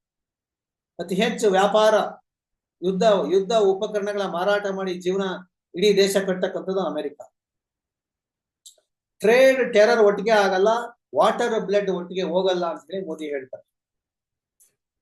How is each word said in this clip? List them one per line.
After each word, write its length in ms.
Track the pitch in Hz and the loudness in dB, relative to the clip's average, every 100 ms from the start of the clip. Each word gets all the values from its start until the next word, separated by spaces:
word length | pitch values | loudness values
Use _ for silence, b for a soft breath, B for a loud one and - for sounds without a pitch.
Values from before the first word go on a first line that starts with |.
| _ _ _ _ _ _ _ _ _ - | _ _ _ _ _ _ _ _ _ -14
ಅತಿ 160 | 175 | -6
ಹೆಚ್ಚು 360 | 185 233 - 214 | -2 -2 0 0
ವ್ಯಾಪಾರ, 440 | 185 202 214 214 208 - - _ _ _ _ _ - | 2 2 4 4 2 -2 -10 _ _ _ _ _ -6
ಯುದ್ಧ, 200 | 180 185 226 196 147 | -4 0 2 2 2
ಯುದ್ಧ 200 | 190 185 | 0 2
ಉಪಕರಣಗಳ 680 | 226 196 190 214 202 202 202 | 2 2 0 -4 -6 -6 -6
ಮಾರಾಟ 440 | 185 170 190 202 196 | -6 -4 -2 -2 -2
ಮಾಡಿ 340 | 190 190 180 | -6 -8 -6
ಜೀವನ 220 | 180 196 190 170 - _ _ | -4 -4 -4 -8 -14 _ _
ಇಡೀ 220 | 170 208 196 | -2 2 4
ದೇಶ 200 | 196 196 | 2 0
ಕಟ್ಟಕ್ಕಂಥದ್ದು 640 | 190 180 190 165 185 190 | -2 -4 -4 -6 -6 -4
ಅಮೆರಿಕ. 400 | 165 147 143 - - _ _ _ _ _ _ _ _ _ _ _ _ _ - _ _ _ _ - | -4 -6 -10 -12 -20 _ _ _ _ _ _ _ _ _ _ _ _ _ -20 _ _ _ _ -2
"ಟ್ರೇಡ್ 540 | 202 247 269 262 214 | 2 6 6 4 2
ಟೆರರ್ 280 | 202 220 226 | 4 4 6
ಒಟ್ಟಿಗೆ 300 | 208 190 202 | 4 2 2
ಆಗಲ್ಲ, 380 | 208 196 185 208 233 - _ _ | 2 2 2 2 2 -4 _ _
ವಾಟರ್ 460 | 143 202 220 240 220 | 2 2 2 -2 -2
ಬ್ಲಡ್ 300 | 185 202 190 | -2 -2 -2
ಒಟ್ಟಿಗೆ 320 | 175 175 180 | -6 -6 -8
ಹೋಗಲ್ಲ" 440 | 165 180 185 180 170 | -4 -2 0 -2 -4
ಅಂತ 160 | 156 - | -8 -12
ಹೇಳಿ 160 | 190 160 | -12 -10
ಮೋದಿ 200 | 156 151 | -10 -10
ಹೇಳ್ತಾರೆ, 420 | 143 131 - _ _ _ _ _ _ _ _ _ _ _ _ _ _ | -10 -12 -20 _ _ _ _ _ _ _ _ _ _ _ _ _ _